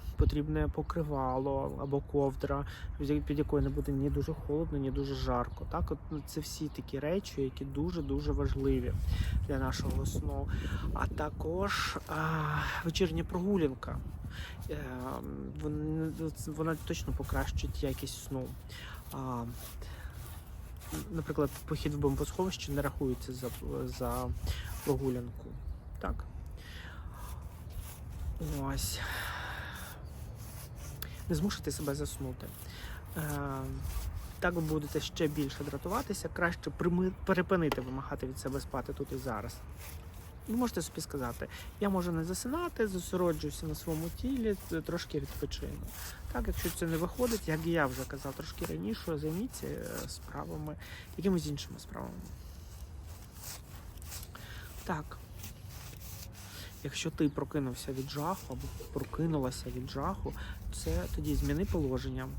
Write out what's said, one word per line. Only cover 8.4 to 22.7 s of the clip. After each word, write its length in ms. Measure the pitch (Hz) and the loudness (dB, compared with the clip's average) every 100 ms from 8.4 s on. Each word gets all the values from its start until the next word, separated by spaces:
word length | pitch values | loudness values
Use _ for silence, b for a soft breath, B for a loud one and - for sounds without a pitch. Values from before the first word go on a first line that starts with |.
| - 135 135 131 123 - B B B B - | 4 4 6 6 4 2 B B B B 4
для 120 | 135 | 4
нашого 460 | 131 131 131 127 139 | 4 2 2 4 2
сну. 420 | - 147 139 139 B 139 B B | 2 2 0 2 B 2 B B
А 140 | - - | 0 -2
також, 920 | - 151 - 156 180 202 - - - - | -2 -2 -2 -2 0 0 0 0 -2 -4
а, 360 | 156 160 160 151 151 B B 170 | -2 0 2 2 0 B B 0
вечірня 380 | 160 175 165 | 2 4 2
прогулянка. 760 | - 180 190 196 147 127 123 127 - - B B B B - | 0 0 4 6 4 2 -4 -4 -4 -6 B B B B -6
Е, 80 | - 127 127 127 131 139 139 131 147 | -4 -4 -4 -4 -4 -4 -4 -6 -2
вон-, 500 | 151 151 156 160 160 160 156 - - | -2 0 0 2 0 0 -4 -4 -4
вона 300 | 151 160 156 - | 0 0 0 0
точно 280 | 165 - | -2 0
покращить 680 | - 135 135 135 - 139 - | 0 2 2 2 0 0 0
якість 400 | 139 127 139 - | 0 0 -4 -6
сну. 220 | - 135 123 127 - B B B - | -4 -4 -4 -8 -10 B B B -8
А, 320 | 135 131 120 120 - - - B B B B B B - - - - - 156 143 | -4 -2 -2 -2 -6 -8 -8 B B B B B B -10 -10 -10 -10 -6 -4 -2
наприклад, 380 | 165 147 151 139 - - | -2 2 4 2 2 -2
похід 280 | 156 151 | 0 2
в 40 | 147 | 4
бомбосховище 720 | 143 139 147 - 185 - - | 4 4 2 2 2 0 0